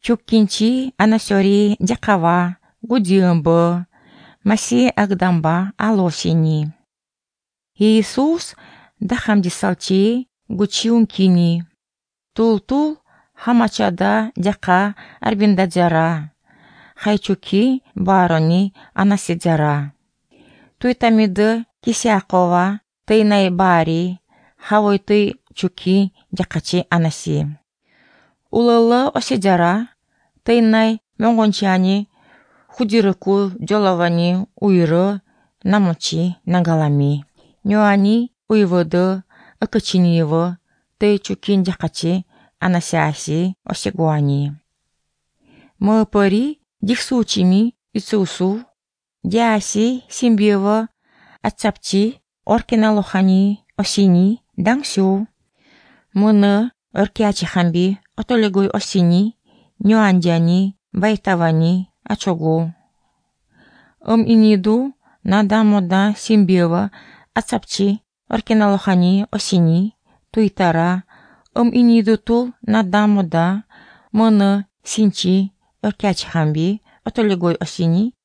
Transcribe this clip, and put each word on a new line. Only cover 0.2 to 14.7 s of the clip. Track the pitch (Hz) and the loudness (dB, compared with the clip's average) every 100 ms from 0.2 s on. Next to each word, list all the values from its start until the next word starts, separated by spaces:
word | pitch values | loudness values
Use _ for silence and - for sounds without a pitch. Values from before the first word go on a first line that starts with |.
| - 220 208 - 220 254 262 - | 0 2 2 0 -2 -2 -6 -2
анасёри | 214 220 - 196 196 202 208 208 | 0 0 0 0 2 2 2 0
дякава | 180 240 - 196 170 175 175 180 _ _ | -2 -4 -2 0 2 0 -2 -6 _ _
гудиэмбы. | 226 240 185 190 180 170 156 165 170 175 175 _ _ _ - _ | -4 -2 2 2 2 2 2 2 2 -2 -8 _ _ _ -20 _
Маси | 202 214 - 240 247 - | -2 -2 0 0 0 0
агдамба | 202 185 185 170 156 170 190 - | -2 -2 0 0 0 -2 -4 -4
алосини. | 214 214 180 156 170 165 160 156 151 - _ _ _ _ _ _ _ _ _ | -2 0 -2 -4 -2 0 0 -2 -4 -10 _ _ _ _ _ _ _ _ _
Иисус | _ 208 220 208 - 294 330 - - - - _ _ | _ 2 2 0 -2 -2 -2 -6 -18 -20 -20 _ _
дахамдисалчи | 196 147 - 208 175 - 196 180 - 190 202 240 254 _ _ | -8 -6 0 0 0 -4 -4 -4 -2 0 2 0 -8 _ _
гучиункини. | 196 202 - 226 233 214 - 190 175 170 170 170 _ _ _ _ _ _ | -4 -4 -2 0 0 0 2 2 4 2 0 -6 _ _ _ _ _ _
Тул-тул | - 226 214 - 269 302 302 _ _ _ | -2 0 0 -2 -2 -2 -6 _ _ _
хамачада | _ - 240 226 - 208 175 196 214 220 - | _ -2 0 0 -2 -4 -2 -2 -2 -4 -4
дяка | 185 202 - | -6 -4 0